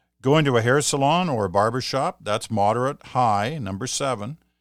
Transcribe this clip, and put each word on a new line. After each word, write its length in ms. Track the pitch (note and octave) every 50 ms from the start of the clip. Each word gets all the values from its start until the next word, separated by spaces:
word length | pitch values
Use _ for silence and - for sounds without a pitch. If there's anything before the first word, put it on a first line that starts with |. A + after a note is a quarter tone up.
| _ _ _ _
Going 240 | - C3 C#3+ D#3+ D3+
to 140 | C#3 B2 A#2
a 40 |
hair 200 | A2 A#2+ C3 D3
salon 480 | D3 - - C#3 C#3 C#3 D#3+ F3 F#3 E3+
or 160 | C3+ A2 G2+
a 40 | F#2
barber 300 | F2 G2+ G#2 A2+ A#2 B2+
shop, 380 | A#2+ - - C3+ C#3+ F3 - -
that's 300 | - G#2 G#2 A2 - -
moderate 520 | A2 G#2 G2+ G#2 G#2+ A#2+ B2+ C3+ C#3+ - -
high, 500 | - - B2+ B2 A#2 G#2 G2+ G#2 B2 D#3+ D#3
number 280 | A2+ F#2+ F#2+ F#2+ A#2+
seven. 500 | B2+ - - C#3+ C3+ B2+ G#2 G2+ A#2+ D#3 - _ _ _ _